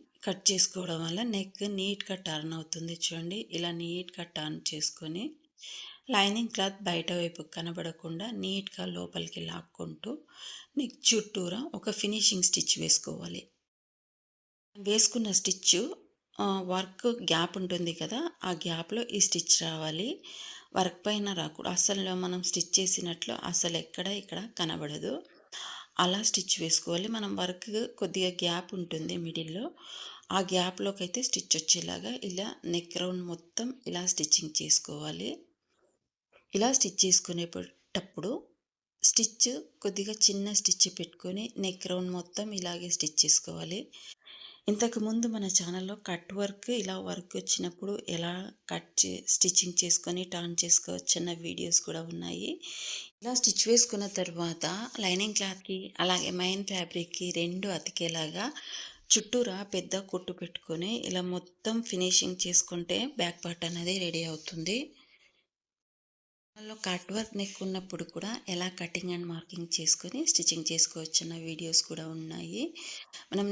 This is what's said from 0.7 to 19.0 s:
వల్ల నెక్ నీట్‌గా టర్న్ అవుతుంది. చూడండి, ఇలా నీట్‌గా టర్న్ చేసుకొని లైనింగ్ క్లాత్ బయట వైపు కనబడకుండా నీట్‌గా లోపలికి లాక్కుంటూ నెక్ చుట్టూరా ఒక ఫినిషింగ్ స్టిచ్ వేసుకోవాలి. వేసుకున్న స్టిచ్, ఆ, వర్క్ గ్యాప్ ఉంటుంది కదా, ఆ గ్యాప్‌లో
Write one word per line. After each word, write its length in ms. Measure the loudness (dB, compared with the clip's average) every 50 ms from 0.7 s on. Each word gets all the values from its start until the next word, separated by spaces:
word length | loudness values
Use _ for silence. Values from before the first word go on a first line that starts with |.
| 2 -6 -4 -2 -2 -2
వల్ల 220 | -2 -2 -2 -2 0
నెక్ 380 | 0 0 -2 -2 -4 -6 -4 -4 -2
నీట్‌గా 440 | 0 0 0 0 -2 -4 -4 -6 -6 -4
టర్న్ 340 | -4 -4 -4 -2 -2 -4 -4
అవుతుంది. 420 | -6 -6 -6 -6 -6 -4 -8 -6
చూడండి, 420 | -2 -2 -2 -2 -2 -4 -4 -4 -6 -6 -4
ఇలా 200 | -4 -2 -2 -2
నీట్‌గా 520 | -2 -4 -4 -4 -4 -6 -6 -8 -10 -12 -12 -8
టర్న్ 280 | -8 -6 -6 -4 -6 -4 -4
చేసుకొని 580 | -4 -2 0 -2 -2 -2 -4 -8 -6 -6 -4 -6 -6 -10 _ _ _ _ -20 -16 -14 -14 -14 -14 -16 -18 -16 _ 0
లైనింగ్ 420 | 4 4 4 4 4 0 -2 -2 0
క్లాత్ 260 | 0 0 0 -2 -2 -2
బయట 260 | -2 0 0 0 0 0
వైపు 280 | 0 0 -2 -4 -6 -12 -10
కనబడకుండా 800 | -8 -8 -6 -6 -4 -4 -6 -6 -8 -8 -8 -8 -6 -6 -6 -6 -6
నీట్‌గా 480 | -4 -2 -2 -2 -2 -4 -6 -6 -6 -6
లోపలికి 540 | -6 -4 -6 -8 -6 -6 -6 -8 -6 -8 -8
లాక్కుంటూ 720 | -8 -8 -8 -10 -12 _ _ -10 -8 -8 -8 -10 -8 -10 -10 -10 -12 _ -20 -18 -16 -14 -14 -16 -16 _ -4
నెక్ 220 | -4 -4 -4 -6 2 4
చుట్టూరా 580 | 4 4 4 2 0 -4 -4 -2 -2 -2 -4 -6 -6 -8
ఒక 180 | -4 -2 -2
ఫినిషింగ్ 560 | -2 0 0 0 2 4 4 4 6 6 4
స్టిచ్ 280 | 6 6 4 4 2 2
వేసుకోవాలి. 640 | 2 6 4 4 4 4 0 -6 -6 -6 -8 -8 -8 -10 _ _ _ _ _ _ _ _ _ _ _ _ _ _ _ _ _ _ _ _ _ _ _ _ _ _
వేసుకున్న 540 | -4 2 4 6 6 6 6 4 2 0 4
స్టిచ్, 460 | 2 4 4 4 0 4 4 6 6 6 4 0 -4 -10 -16 _ _ _ _ _ -4 -2
ఆ, 80 | 0 2 2 0 0
వర్క్ 420 | 0 0 0 0 -2 -8 0 2 2 2 2 2
గ్యాప్ 320 | 4 4 4 4 2 0
ఉంటుంది 360 | -2 -2 0 0 0 0 0 0
కదా, 260 | -2 -4 -2 -2 -2 -2 -4 -4 -4 -2
ఆ 80 | -2 -2
గ్యాప్‌లో 440 | -2 -2 -2 -2 -2 -4 -2 -2 -2